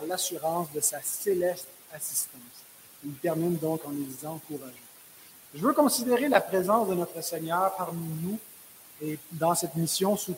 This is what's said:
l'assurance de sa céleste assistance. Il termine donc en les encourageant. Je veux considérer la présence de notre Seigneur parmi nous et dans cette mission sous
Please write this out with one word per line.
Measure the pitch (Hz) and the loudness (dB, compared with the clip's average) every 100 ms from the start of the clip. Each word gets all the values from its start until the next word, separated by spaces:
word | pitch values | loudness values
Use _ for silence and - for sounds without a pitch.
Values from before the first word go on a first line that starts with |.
| 156 | -4
l'assurance | 180 - 165 156 170 165 | -2 -2 -2 0 0 0
de | 151 | 0
sa | - 143 | 0 0
céleste | - - 208 185 175 175 - - - | -6 -4 0 2 2 0 -8 -18 -18
assistance. | 156 - - - 127 120 - - - - - | -10 -6 -4 -4 -8 -20 -20 -20 -20 -20 -14
Il | 143 | -10
termine | 139 175 160 170 170 | -4 -2 0 2 0
donc | 156 160 | 0 -2
en | 151 | -4
les | 143 139 127 151 | -6 -6 -8 -10
encourageant. | 160 - 147 131 123 - - - - - - - | -10 -10 -10 -10 -16 -20 -20 -20 -20 -20 -20 -16
Je | 147 | 0
veux | 214 | 2
considérer | 311 294 - 240 247 285 | 6 6 4 2 2 6
la | 226 | 4
présence | - 190 180 220 208 | 4 2 4 4 4
de | |
notre | 180 165 165 | 0 -2 -4
Seigneur | 151 165 160 170 190 - | -6 -4 0 2 2 0
parmi | 175 170 165 160 | -4 -4 -6 -4
nous | 175 214 - - - - - - | -4 -4 -8 -20 -20 -20 -20 -8
et | 151 151 - | -6 -6 -8
dans | 165 160 | 0 2
cette | 170 165 151 | 2 0 0
mission | 165 - 190 202 | 0 2 2 2
sous | - | 0